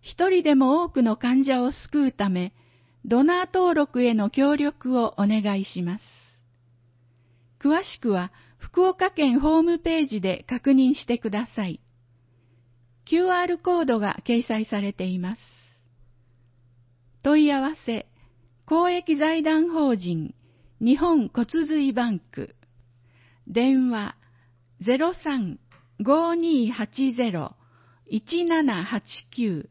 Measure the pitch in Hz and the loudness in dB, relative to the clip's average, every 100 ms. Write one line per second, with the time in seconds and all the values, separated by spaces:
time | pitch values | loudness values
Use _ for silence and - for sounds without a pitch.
0 | - - 359 370 302 277 262 302 349 294 | -18 -2 2 2 4 4 4 2 0 0
1 | 233 220 247 254 269 254 247 285 - 294 | 0 0 0 2 2 0 -2 -4 -6 -2
2 | 269 - 202 180 180 _ _ _ _ _ | -2 0 -2 -2 -4 _ _ _ _ _
3 | - 233 285 349 359 370 359 311 285 247 | -2 2 4 2 -2 0 2 2 0 0
4 | 247 220 202 - 277 294 285 - 254 254 | 0 2 0 0 0 2 -2 -4 -4 -2
5 | 233 - 202 220 208 196 190 175 175 196 | -2 -2 0 0 -2 -4 -6 -6 -6 -8
6 | - - _ _ _ _ _ _ _ _ | -12 -20 _ _ _ _ _ _ _ _
7 | _ _ _ _ _ _ 285 320 392 - | _ _ _ _ _ _ 0 0 -2 -6
8 | 240 190 180 _ _ _ - - 370 370 | -2 -2 -4 _ _ _ -6 2 2 2
9 | 370 381 285 247 285 320 330 339 339 330 | -2 0 2 2 4 4 4 0 -2 -2
10 | 285 214 185 180 - 247 - 269 254 302 | -2 -2 -4 -6 -6 -4 2 4 4 2
11 | - 240 226 202 233 - 190 160 _ _ | -2 -4 -2 -6 -8 -6 -8 -8 _ _
12 | _ _ _ _ _ _ _ _ _ _ | _ _ _ _ _ _ _ _ _ _
13 | - 320 370 359 359 349 - 349 285 226 | -2 0 2 0 0 -2 0 0 2 0
14 | 202 - - 233 240 220 214 208 202 - | -2 -6 -2 -2 0 -4 -4 -4 -6 -6
15 | 185 180 180 220 - _ _ _ _ _ | -6 -4 -6 -10 -14 _ _ _ _ _
16 | - _ _ _ _ _ _ _ _ _ | -20 _ _ _ _ _ _ _ _ _
17 | _ _ 277 302 294 277 269 311 - 226 | _ _ 2 4 4 2 -2 -6 -6 -8
18 | - _ _ _ _ _ - 311 349 359 | -8 _ _ _ _ _ -2 2 2 0
19 | 349 294 302 330 311 311 339 320 285 226 | 0 0 2 0 0 2 2 2 0 0
20 | 175 165 151 - _ _ _ _ 226 269 | -2 -4 -6 -12 _ _ _ _ 0 2
21 | 349 320 214 - 233 320 311 311 277 233 | 4 2 2 -2 -4 -2 -2 0 0 -2
22 | 240 190 _ - - _ _ _ _ _ | -2 -4 _ -14 -14 _ _ _ _ _
23 | _ _ _ _ - 175 254 262 254 226 | _ _ _ _ -6 0 2 2 2 -2
24 | 208 - _ _ _ _ _ _ 185 262 | -6 -12 _ _ _ _ _ _ -2 0
25 | 330 359 311 277 190 - _ _ _ _ | 0 -2 -6 -4 -4 -8 _ _ _ _
26 | 214 302 339 339 339 302 226 233 214 - | 0 2 2 -2 0 0 0 -2 -8 -2
27 | 269 240 233 175 147 - _ _ _ _ | -4 -2 -4 -4 -8 -12 _ _ _ _
28 | _ 214 - 339 339 330 294 196 190 - | _ -8 -4 -4 0 0 0 -2 -4 -6
29 | - - - - 226 165 - | -8 -16 -14 -6 -4 -4 -10